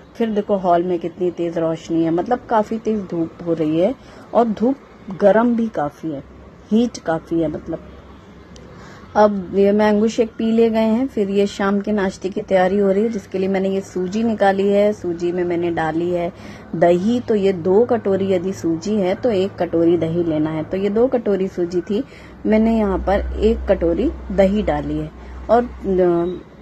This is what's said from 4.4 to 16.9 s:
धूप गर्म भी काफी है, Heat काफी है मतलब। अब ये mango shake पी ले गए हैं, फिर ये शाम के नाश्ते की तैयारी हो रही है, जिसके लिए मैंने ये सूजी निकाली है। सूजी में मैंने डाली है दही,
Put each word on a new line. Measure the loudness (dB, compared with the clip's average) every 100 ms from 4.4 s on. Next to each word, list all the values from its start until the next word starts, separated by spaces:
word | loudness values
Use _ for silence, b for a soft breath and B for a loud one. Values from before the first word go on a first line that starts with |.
| 0
धूप | 0 -2 -2 -8 -20 -14 0
गर्म | 4 4 2 0
भी | -2
काफी | -4 -6 -6 -10
है, | -10 -12 -20 -20 -18 -2
Heat | 0 0 -2
काफी | -4 -4 -2 -2
है | -2
मतलब। | -4 -8 -10 -12 -20 -20 -20 -20 -20 -20 -20 B B B B B 4
अब | 4 4 -2 2
ये | 4
mango | 4 4 4 2
shake | 0 -2
पी | -2 0
ले | 2 2
गए | 2
हैं, | 2 2 0
फिर | -2 -2
ये | 0 0
शाम | 0 0 0
के | 0
नाश्ते | 0 -2 -4 -6
की | -6
तैयारी | 0 2 4 2
हो | 2
रही | 2
है, | 0
जिसके | -4 -6 -4
लिए | -2
मैंने | 0 0
ये | -2
सूजी | -4 -6 -4 -2
निकाली | -2 2 2 2 2
है। | 4 2
सूजी | 0 -4 -4 -4
में | -2
मैंने | -2 -2 -2
डाली | -2 -2 -2 -2
है | -2 -4 -8 B B B 0
दही, | 4